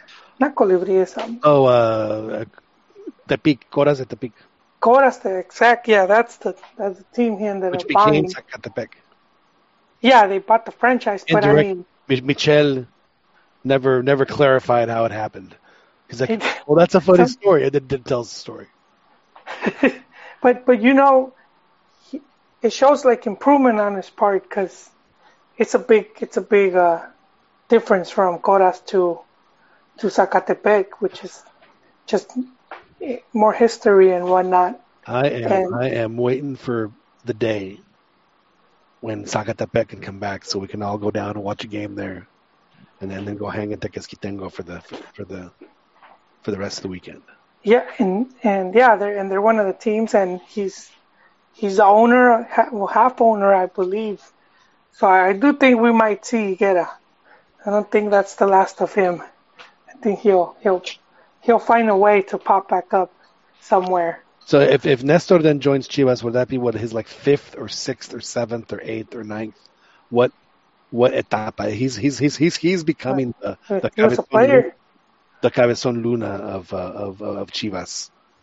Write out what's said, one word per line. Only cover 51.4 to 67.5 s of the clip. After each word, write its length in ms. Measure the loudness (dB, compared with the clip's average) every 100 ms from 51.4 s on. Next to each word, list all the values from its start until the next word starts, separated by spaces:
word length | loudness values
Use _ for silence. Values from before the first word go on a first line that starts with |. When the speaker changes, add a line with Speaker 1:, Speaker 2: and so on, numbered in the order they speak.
| _
Speaker 1:
he's 240 | -8 -4 4
the 80 | 6
owner, 580 | 6 6 6 4 4
ha-, 240 | 0 -2 -2
well, 160 | -2 -2
half 340 | 2 2 2
owner, 320 | 2 2 2
I 140 | 2 0
believe. 540 | -4 -4 -4 -6 -10 _ _ _ _ _ _ _
So 140 | 0 4
I, 220 | 4 4
I 40 |
do 200 | 2 2
think 260 | 4 4 4
we 120 | 4
might 320 | 2 2 -2 -4
see 300 | -4 -2 -2
Higuera. 340 | 0 0 -2 -10 _ _ _ _ _ _ -4
I 40 |
don't 200 | -4 0
think 220 | -2 2
that's 240 | 0 0 0
the 120 | 2
last 340 | 2 2 -2
of 120 | -4
him. 300 | -2 -2 -2 -10 _ _ _ -20 _ _
I 40 | -8
think 180 | -6 0
he'll, 380 | 2 2 0 -4
he'll, 240 | -2 -2 -4 -18 _ _ _ _
he'll 200 | 0 0
find 300 | 2 0 2
a 60 | 2
way 280 | 4 2
to 140 | 0 -8
pop 300 | 0 -2 0
back 260 | -6 -2
up 200 | -2 -2 _ _ _ _ _
somewhere. 600 | 0 0 0 -2 -4 -6 _ _ 0
Speaker 2:
So 140 | 2
if, 260 | 4 2 0
if 160 | -2
Nestor 360 | 2 0 4 4
then 200 | 4 2
joins 260 | 0 -2 -4
Chivas, 340 | 0 0 0
would 120 | -2
that 160 | -4 -4
be 80 | -2
what, 160 | -4
his, 180 | -4 -8
like, 140 | -8 -10
fifth 480 | -6 -2 -2 -2